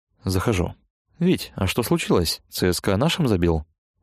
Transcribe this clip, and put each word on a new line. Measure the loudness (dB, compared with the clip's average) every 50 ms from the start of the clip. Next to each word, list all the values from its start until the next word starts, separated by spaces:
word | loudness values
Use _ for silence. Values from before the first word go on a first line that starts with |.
| _ _ _ _ -4
Захожу. | -2 -2 0 0 0 0 0 -2 -4 -6 -12 _ _ _ _ _ _ _ -2
«Вить, | 0 0 0 0 -4 -10 -6
а | -4 -4
что | -2 0 -2 0
случилось? | 0 0 -2 0 0 2 2 2 0 -4 -6 _ _
Ц | -4 0 0 0 0
С | 0
К | 0 -2
А | 0
нашим | 0 0 0 0 0 0 0
забил?» | 2 2 2 2 2 0 -4 -8 _ _ _ _ _ _